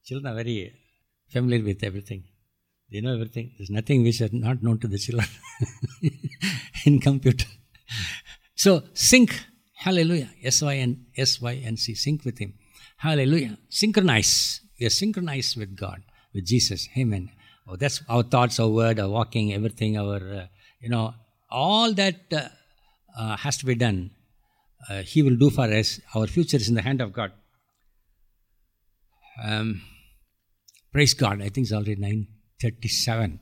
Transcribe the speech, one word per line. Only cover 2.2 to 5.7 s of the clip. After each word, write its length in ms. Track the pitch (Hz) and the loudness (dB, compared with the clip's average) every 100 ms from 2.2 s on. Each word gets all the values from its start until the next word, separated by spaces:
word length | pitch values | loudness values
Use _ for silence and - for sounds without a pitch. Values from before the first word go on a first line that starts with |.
| 90 _ _ _ _ _ _ | -14 _ _ _ _ _ _
They 80 | 101 | -6
know 140 | 120 | -4
everything. 360 | 120 113 117 120 - | -4 -6 -8 -10 -14
There's 120 | 98 | -6
nothing 340 | 104 110 135 | -6 2 4
which 160 | 117 113 | 4 2
is 120 | 110 | 0
not 300 | 117 113 127 | 0 -2 0
known 160 | 117 113 | 0 0
to 80 | 117 | 0
the 120 | 98 | -4
children 300 | - 120 - - - 906 - | -2 -2 -2 -6 -20 -6 -6